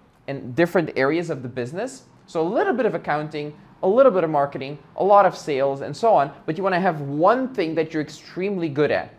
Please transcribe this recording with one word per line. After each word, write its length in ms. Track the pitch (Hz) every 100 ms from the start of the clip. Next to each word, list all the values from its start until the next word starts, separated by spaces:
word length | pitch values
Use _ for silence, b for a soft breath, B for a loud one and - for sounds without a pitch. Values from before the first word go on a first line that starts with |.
| _ _ -
in 240 | 139 117
different 400 | 127 170 190 156 -
areas 320 | 135 160 165
of 140 | 139
the 60 | 127
business. 540 | 127 120 170 254 - - _ _
So 160 | 170
a 80 | 165 240
little 160 | 403
bit 120 | 240 226
of 80 |
accounting, 600 | 165 - 147 151 156 147 147 B B
a 40 | 185
little 260 | 226 269
bit 100 | 185
of 60 | 165
marketing, 500 | 147 143 - 135 147 - -
a 80 |
lot 220 | 185 202 185
of 100 | -
sales, 460 | - 139 139 139
and 140 | 127 151
so 180 | 226 190
on, 160 | 143 - -
but 120 | 160
you 60 |
wanna 160 | 190 180
have 220 | 185 156
one 520 | 139 143 180 247 262
thing 220 | 233 160 160
that 180 | 156
you're 80 | 156
extremely 680 | 151 - - - 190 196 165
good 220 | 135 147
at. 220 | 98 67